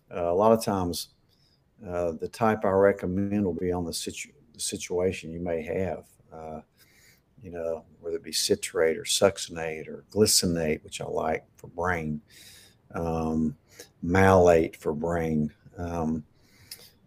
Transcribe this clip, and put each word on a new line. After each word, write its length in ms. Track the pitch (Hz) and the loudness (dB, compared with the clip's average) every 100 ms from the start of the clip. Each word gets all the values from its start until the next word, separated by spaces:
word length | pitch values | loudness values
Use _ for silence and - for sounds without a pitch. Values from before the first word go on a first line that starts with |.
| - 95 | -12 -6
uh, 160 | 85 | -2
a 40 | 87 | 4
lot 160 | 110 | 6
of 120 | 113 | 4
times, 460 | 113 98 90 82 - _ _ _ _ _ _ _ 98 | 2 -2 -2 -4 -10 _ _ _ _ _ _ _ -8
uh, 240 | 87 87 | -4 -4
the 160 | 80 - | -4 -8
type 360 | - 113 107 | 0 0 2
I 60 | 104 | 2
recommend 760 | 95 98 101 92 92 101 101 | 4 4 4 -2 -2 -2 0
will 100 | 104 | -2
be 180 | 87 90 | -2 -2
on 140 | 90 85 | -2 -4
the 80 | |
situ-, 400 | - - - - _ _ | -8 -10 -10 -14 _ _
the 60 | - | -12
situation 720 | - - - 90 92 92 80 | -8 -8 -6 -2 0 -2 -8
you 80 | 82 | -8
may 240 | 87 82 | -4 -4
have, 420 | 78 95 92 80 - _ _ | -4 -4 -4 -6 -12 _ _
uh, 300 | 80 80 78 - _ _ _ _ _ _ _ | -18 -14 -14 -16 _ _ _ _ _ _ _
you 80 | 95 | -14
know, 360 | 85 82 80 - _ | -8 -6 -6 -10 _
whether 160 | 85 82 | -8 -8
it 60 | |
be 100 | 80 | -6
citrate 640 | 78 - 98 - 92 80 78 | -2 0 0 -2 2 2 2
or 60 | |
succinate 840 | - - 101 - - 85 82 78 76 | -2 2 2 2 -8 -8 -8 -8 -12
or 180 | 78 - | -16 -4
glycinate, 720 | 101 107 - 95 85 78 78 | 2 4 4 2 0 0 -2
which 180 | - - | -6 -12
I 40 | 80 | -6
like 400 | 80 78 80 - _ | -4 -2 -4 -6 _
for 120 | - | -16
brain, 540 | 85 87 85 78 76 - - - - - _ _ | -4 -2 -2 -4 -8 -10 -20 -20 -20 -20 _ _
um, 600 | 92 82 82 80 80 78 - _ - - _ | -6 -2 -2 -2 0 -2 -4 _ -20 -20 _
malate 720 | 85 92 95 95 87 82 82 - | 0 4 8 8 8 8 4 -2
for 180 | 85 | -6
brain. 580 | 76 82 85 80 78 76 - - - | -4 -2 -2 0 0 -2 -6 -18 -10
Um, 460 | 85 85 80 80 - _ _ _ - - - _ | -6 -4 -2 -4 -6 _ _ _ -20 -20 -20 _